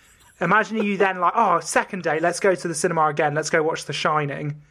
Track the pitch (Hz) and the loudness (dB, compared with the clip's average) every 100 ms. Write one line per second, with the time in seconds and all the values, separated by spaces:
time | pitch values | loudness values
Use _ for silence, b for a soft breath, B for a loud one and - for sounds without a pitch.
0 | b b b - 170 208 202 220 202 190 | b b b -4 2 2 2 -2 0 2
1 | 196 185 175 214 214 170 - 262 214 196 | 0 2 0 2 2 2 0 -2 -2 -4
2 | 165 151 170 175 202 175 180 156 185 165 | -2 0 0 2 2 0 -2 -2 -2 2
3 | 156 151 156 147 151 170 156 160 - 147 | 0 2 0 0 0 0 0 -2 -6 -4
4 | 175 151 143 139 151 147 b | 0 0 -2 -4 -8 -10 b